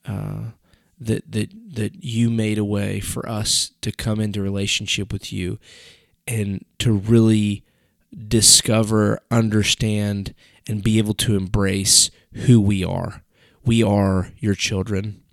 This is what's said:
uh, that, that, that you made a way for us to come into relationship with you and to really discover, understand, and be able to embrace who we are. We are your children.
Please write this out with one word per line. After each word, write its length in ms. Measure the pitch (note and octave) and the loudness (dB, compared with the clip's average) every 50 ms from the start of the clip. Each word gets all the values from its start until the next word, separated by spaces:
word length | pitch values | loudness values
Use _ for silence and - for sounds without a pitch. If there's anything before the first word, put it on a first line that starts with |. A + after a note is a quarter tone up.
| _ | _
uh, 440 | - G2+ G2+ G2+ G2+ G2+ G#2 A2 A2+ - _ _ _ _ _ _ _ _ _ | -8 -8 -8 -8 -8 -8 -8 -10 -12 -14 _ _ _ _ _ _ _ _ _
that, 320 | A#2+ A2 A2+ - _ - | -4 -4 -4 -4 _ -8
that, 200 | - A2 G2+ - - A3 A#3+ G#3+ D3+ | -6 -6 -6 -6 -10 -20 -20 -12 -6
that 280 | A2+ G#2+ F#2 - - - | -6 -6 -6 -6 -10 -10
you 260 | - A2+ A2+ A#2+ A#2 | -6 0 0 2 2
made 260 | A#2 A2+ A2 G#2+ G#2+ | 2 0 0 0 0
a 80 | G#2+ G#2 | -2 -2
way 340 | G2+ G#2 G2+ G2+ G2+ G2 G2+ | -2 -2 -2 -2 -2 -4 -6
for 280 | F#2+ - - - - - | -6 -6 -8 -8 -8 -6
us 420 | A#2 G#2+ G#2 - - - - - _ _ | -6 -4 -2 -2 -2 -2 -4 -6 _ _
to 100 | - A2+ | -10 -10
come 280 | - - - A#2 G#2+ G#2+ | -8 -6 -4 -4 -2 -2
into 220 | A2 G#2+ G2 G#2 | -2 -4 -4 -4
relationship 720 | G2 G2 G2 G2 G2+ G2 - - G#2 G2+ - - G2+ - G#2 | -4 -4 -2 -2 -2 -2 -4 -4 -4 -4 -4 -4 -4 -6 -8
with 180 | G2+ - - | -10 -8 -8
you 280 | - G2 F2+ F2+ G#2+ - _ - - - - - - _ _ _ _ _ _ | -8 -6 -6 -6 -6 -8 _ -20 -20 -20 -20 -20 -20 _ _ _ _ _ _
and 380 | - A#2+ A2 G#2 G2+ G2 F#2 - _ _ _ | -6 -4 -4 -2 -4 -4 -8 -10 _ _ _
to 120 | - B2 | 0 0
really 720 | A2 G2+ F#2+ G#2+ A#2 A#2 A2+ A2 A2 G#2+ G#2 G#2 G2+ G#2 _ _ _ _ _ _ _ _ _ _ - F3 A2 | 0 0 2 4 4 6 6 6 4 2 2 0 -2 -6 _ _ _ _ _ _ _ _ _ _ -18 -16 -6
discover, 920 | G#2 A#2 A2 G2+ - - - - - A2 A2 A2 G#2 A2 G#2+ G#2+ G#2 A2 - _ _ | 0 2 4 6 6 4 4 4 2 2 2 2 2 2 4 4 2 2 -2 _ _
understand, 1040 | A#2 A#2 A2+ A2 G#2+ G#2+ G2 - - - A#2 G#2+ G#2+ G#2 G#2 G#2 G2+ G2+ G2 - - _ _ _ _ _ _ | 0 2 2 2 2 2 2 2 0 0 0 -2 0 -2 -2 -2 -4 -4 -6 -10 -14 _ _ _ _ _ _
and 160 | - A2 G#2+ G2 | -8 -6 -2 0
be 140 | A2+ A2 | 2 2
able 160 | A2 G#2+ G#2 G#2 | 2 2 0 -2
to 220 | - - A#2+ G#2+ | -2 0 0 0
embrace 720 | G2 F#2+ F#2 - G#2 G2 F#2+ G2 G2 F#2+ - - - - - _ _ _ _ - | 0 0 0 0 0 0 0 0 0 2 4 4 4 4 2 _ _ _ _ -12
who 260 | G2+ - C3 B2 A2+ | -2 4 6 6 6
we 240 | G2+ G2 G2+ F#2+ F2+ | 6 4 2 0 -2
are. 400 | E2+ F2+ F2+ F2 F#2 - - _ _ _ _ _ _ _ _ _ | -2 -4 -6 -6 -8 -10 -16 _ _ _ _ _ _ _ _ _
We 180 | A#2+ A#2 A2+ A2+ | 0 2 4 4
are 480 | G2+ G2+ G2+ G2 G2 F#2+ F#2 F#2 - - - | 4 4 4 4 4 2 0 -2 -4 -8 -4
your 160 | - G#2 G2 | -2 -2 -2
children. 680 | - - - A2 F#2+ F#2+ A2 G#2 F#2+ G#2 G#2+ G2+ - _ _ | -2 -2 -4 -2 -4 -2 -2 -4 -4 -4 -6 -10 -12 _ _